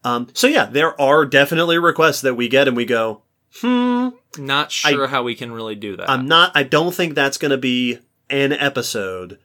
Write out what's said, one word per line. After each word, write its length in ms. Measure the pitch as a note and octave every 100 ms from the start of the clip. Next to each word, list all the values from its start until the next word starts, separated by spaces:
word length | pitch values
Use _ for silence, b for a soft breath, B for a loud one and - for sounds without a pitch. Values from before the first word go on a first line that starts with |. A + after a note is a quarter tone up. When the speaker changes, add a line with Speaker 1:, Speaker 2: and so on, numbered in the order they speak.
Speaker 1:
Um, 240 | B2 A#2+ B2
so 120 | - B3+
yeah, 200 | D4+ A2
there 340 | C3 D#3+ -
are 240 | C#3 D3+
definitely 540 | C#3+ C3+ C#3 D3+ E3+ E3+
requests 420 | E3+ D#3+ D#3+ C#3+
that 140 | C3+
we 140 | A#2+ A#2+
get 200 | C3 C#3
and 80 | A#2+
we 80 |
go, 380 | A#2 A#2 A2+ G#2+ _ _ _ -
"Hmm, 480 | A#3+ B3 B3 B3 B3+ B3 _ -
Speaker 2:
Not 320 | C#3 C#3+ D3
sure 340 | - D3+ C#3+ C3+
Speaker 1:
I, 40 |
Speaker 2:
how 120 | C3+
we 120 | A#2+
can 180 | A#2 A#2+
really 220 | A2+ A2+
do 220 | G#2+ G#2 F#2
that." 120 | F2+
Speaker 1:
I'm 160 | C3 C3+
not, 260 | E3 F3
I 80 | D3
don't 300 | C3+ D3+ E3+
think 200 | F3 F3
that's 240 | D3 C#3 -
gonna 180 | D3 C3+
be 400 | B2+ B2 B2 A#2+ _ _ _
an 240 | C#3 C#3
episode 840 | C#3+ C#3+ C3+ A#2 A2 F#2+ F#2 F2+ -